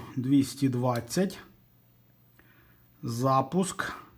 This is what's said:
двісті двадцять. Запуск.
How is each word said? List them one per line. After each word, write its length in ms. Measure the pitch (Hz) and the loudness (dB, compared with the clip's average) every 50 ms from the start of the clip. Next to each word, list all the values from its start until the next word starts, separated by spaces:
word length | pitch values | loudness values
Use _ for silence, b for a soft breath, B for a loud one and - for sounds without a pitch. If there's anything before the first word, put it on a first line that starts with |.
| - - - | -6 -8 -6
двісті 520 | - 117 127 143 139 131 - - - 139 135 | -6 0 4 4 4 4 2 0 -2 0 0
двадцять. 680 | 123 123 123 127 123 120 117 - - 180 185 190 - - - - - _ _ _ _ _ _ _ _ _ _ _ _ _ _ _ b b b b b b b b b b b b _ _ - | 0 0 0 0 0 -2 -4 -2 0 0 0 0 -2 -8 -16 -20 -20 _ _ _ _ _ _ _ _ _ _ _ _ _ _ _ b b b b b b b b b b b b _ _ -8
Запуск. 920 | 127 117 117 127 135 135 135 131 - - 180 190 180 - - - - - - - - - | -8 -4 0 2 4 4 4 2 2 2 0 0 0 -2 -4 -6 -6 -8 -12 -14 -20 -20